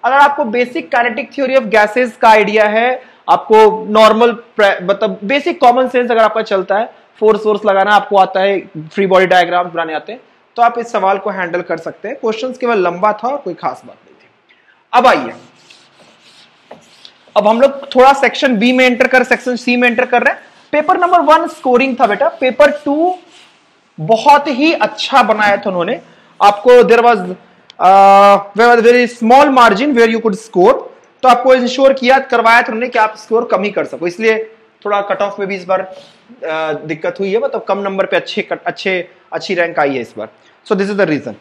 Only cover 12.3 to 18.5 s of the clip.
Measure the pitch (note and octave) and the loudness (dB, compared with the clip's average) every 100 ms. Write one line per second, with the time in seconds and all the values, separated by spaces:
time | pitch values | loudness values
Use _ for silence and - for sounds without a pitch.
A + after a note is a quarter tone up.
12.3 | G#3+ B3+ B3 A#3+ A3+ F3+ F3 G#3 G#3 A#3+ | -6 -8 -8 -4 -2 -2 -2 -4 -4 -6
13.3 | C#4+ F#3+ E3 D#3 B2+ B2 - _ _ _ | -8 -10 -10 -10 -10 -20 -20 _ _ _
14.3 | _ _ _ _ _ _ A#3+ B3 F3 A#2+ | _ _ _ _ _ _ 0 0 -2 -4
15.3 | A2+ _ _ _ _ _ _ _ _ _ | -16 _ _ _ _ _ _ _ _ _
16.3 | _ _ _ _ - _ _ - _ _ | _ _ _ _ -20 _ _ -20 _ _
17.3 | G#3 G#3 A#3 C4+ C4+ - B3+ C4 C#4 A#3+ | -2 0 0 0 -2 -4 2 4 4 -2
18.3 | - D4 | -2 -2